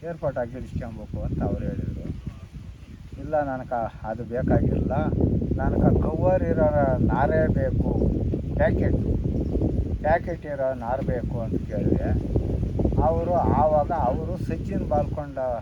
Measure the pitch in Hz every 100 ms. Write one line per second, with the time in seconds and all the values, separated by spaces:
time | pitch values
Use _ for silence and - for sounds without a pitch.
0 | 165 165 151 127 123 127 120 - 120 113
1 | 107 - - - - - - - - -
2 | - - - - - - - - - -
3 | - - 127 151 143 131 127 120 110 -
4 | 110 110 117 120 - - - - - 131
5 | 156 - - - - - 135 - - -
6 | - - 180 185 170 160 151 147 139 127
7 | - 113 143 151 - - 135 - - -
8 | - - - - - - 151 - - -
9 | - - - - - - - - - -
10 | 147 170 170 165 156 139 131 131 117 127
11 | - 123 - 120 113 - - 107 95 -
12 | - - - - - - - - - -
13 | 151 165 170 175 135 131 156 151 143 170
14 | 143 160 160 175 - 160 - 190 170 151
15 | 147 - 143 135 131 120